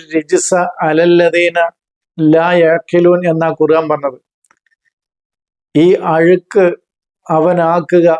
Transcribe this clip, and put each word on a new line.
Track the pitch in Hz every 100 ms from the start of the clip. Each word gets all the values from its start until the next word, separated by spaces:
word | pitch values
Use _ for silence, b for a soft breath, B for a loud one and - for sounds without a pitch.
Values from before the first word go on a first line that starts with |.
| 151 160
റിജ്സ | 151 175 - 180 175 - 156
അലല്ലദീന | 156 175 175 170 170 175 170 170 - _ _ _ -
ലാ | 156 160 170 175
യഅഖിലൂൻ" | 160 165 - 175 175 180 180
എന്നാ | 160 160 156
ഖുർആൻ | 156 160 156
പറഞ്ഞത്. | 147 143 127 _ _ _ _ _ _ _ _ _ _ _ _ _ _ _ 147
ഈ | 170 - 180 160
അഴുക്ക് | 165 180 - 208 175 175 _ _ _ _ -
അവനാക്കുക | 160 165 175 165 175 147 180 170